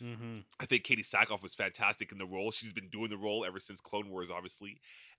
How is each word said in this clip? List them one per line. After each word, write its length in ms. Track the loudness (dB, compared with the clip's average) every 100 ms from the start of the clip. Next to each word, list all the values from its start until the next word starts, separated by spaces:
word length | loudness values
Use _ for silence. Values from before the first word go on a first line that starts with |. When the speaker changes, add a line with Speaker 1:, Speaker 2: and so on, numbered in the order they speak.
Speaker 1:
Mm-hmm. 360 | -8 -6 -6 -8 -10 -6
Speaker 2:
I 80 | 4
think 160 | 4
Katie 180 | 6 2
Sackhoff 400 | 4 6 6 4
was 120 | -4
fantastic 560 | -2 -2 2 0 0 -4
in 60 | -6
the 80 | -4
role. 240 | -2 0
She's 220 | -2 -4
been 160 | -6 -6
doing 220 | -4 -4
the 60 | -2
role 280 | 0 2
ever 160 | 2 -2
since 200 | -6 -8
Clone 300 | -2 -2 0
Wars, 200 | -2 -2
obviously. 500 | -4 -4 -8 -10 -12 -16 -20 -20